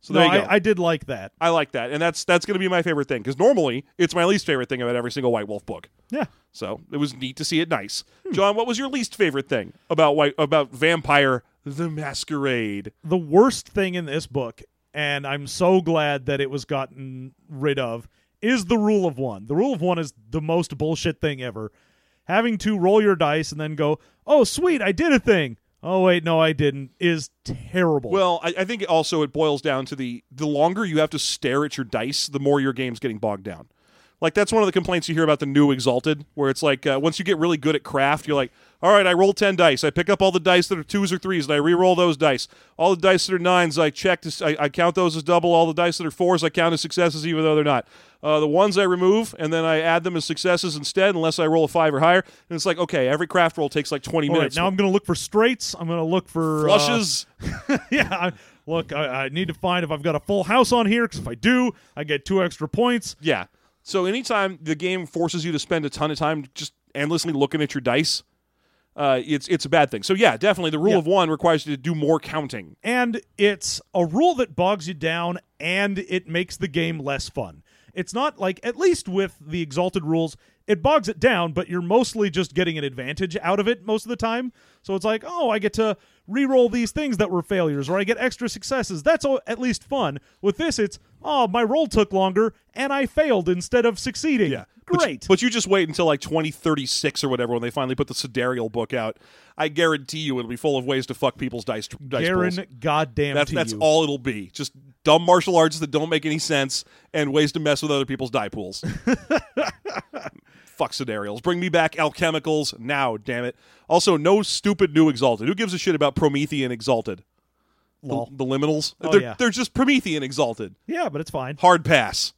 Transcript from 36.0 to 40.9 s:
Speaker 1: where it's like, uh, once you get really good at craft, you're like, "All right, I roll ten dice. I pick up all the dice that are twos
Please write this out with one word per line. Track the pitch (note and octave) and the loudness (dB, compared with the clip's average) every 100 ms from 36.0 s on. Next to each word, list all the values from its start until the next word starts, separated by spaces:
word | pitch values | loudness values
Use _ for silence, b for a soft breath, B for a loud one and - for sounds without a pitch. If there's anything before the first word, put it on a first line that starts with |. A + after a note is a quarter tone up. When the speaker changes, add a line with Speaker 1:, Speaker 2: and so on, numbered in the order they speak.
| D#3 D3+ D3 | 0 -4 -6
Speaker 1:
where | - C#3 | -4 -2
it's | C3+ | 0
like, | D#3 C3+ D3+ | 0 0 0
uh, | C3+ | 0
once | D#3 D#3 | 0 -2
you | F3+ | -2
get | E3+ | 0
really | E3+ D#3+ | 2 2
good | D3 D3+ | 0 -2
at | |
craft, | - C#3 C#3 D3 - | -2 0 2 0 0
you're | C#3+ | -2
like, | B2+ b b b | -2 b b b
"All | E3+ | 6
right, | G3+ F#3+ | 6 6
I | |
roll | F3 G3 | 4 4
ten | G3 G3+ | 4 0
dice. | F#3 E3+ C3+ | 4 4 4
I | D#3 | 0
pick | E3 F3 | 0 0
up | G3+ | 4
all | F#3+ | 4
the | F#3 | 2
dice | F3 F#3 F3 | 4 4 4
that | F#3 | -2
are | |
twos | D3 | -2